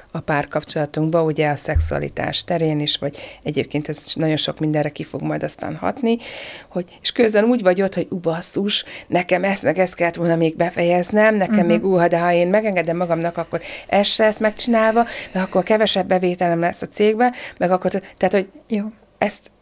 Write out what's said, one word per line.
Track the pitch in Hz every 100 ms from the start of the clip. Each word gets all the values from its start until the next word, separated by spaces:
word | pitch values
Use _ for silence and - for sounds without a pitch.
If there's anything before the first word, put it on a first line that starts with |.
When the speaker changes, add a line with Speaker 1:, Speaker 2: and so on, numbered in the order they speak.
| -
Speaker 1:
a | 165
párkapcsolatunkba, | - 147 143 151 - 160 147 156 156 170
ugye | 160 151 151
a | 139
szexualitás | - 151 - 143 147 - - -
terén | - 175 160 151
is, | 147 -
vagy | 143 - - -
egyébként | - 147 - 147 151
ez | 151 -
nagyon | - 160 151
sok | - -
mindenre | 156 151 147
ki | -
fog | - -
majd | 156 151
aztán | 151 - - 156
hatni, | 185 240 226 233 - - - - -
hogy, | 185 180 -
és | -
közben | - 226 214
úgy | 226 247
vagy | 185 180
ott, | 190
hogy | 180 -
ú, | 185
basszus, | 170 165 - - 202 - - - -
nekem | 170 175 180
ezt | 190 190
meg | 123 175
ezt | 180 -
kellett | 170 170
volna | 170 165
még | 165 160
befejeznem, | 170 175 175 175 180 214 220 214
nekem | 185 214
Speaker 2:
Mhm. | 190
Speaker 1:
még | - 190
ú, | 180 170
de | 170
ha | 175
én | 175 175
megengedem | 208 220 185 165 170
magamnak, | 180 165 170 170
akkor | 165 165 - - -
ez | 202 202
se | -
lesz | 220 214
megcsinálva, | 214 - - 226 220 220 233 - -
meg | 185
akkor | 190 190
kevesebb | 175 214 214 202 185
bevételem | 185 185 180 175 170
lesz | 170 185
a | -
cégbe, | - 208 220 247 247 - -
meg | 180
akkor, | 185 185
tehát, | 196 - - 185
hogy | 202 190 - -
Speaker 2:
Jó. | 214 214 - _ _
Speaker 1:
ezt | 202 - - _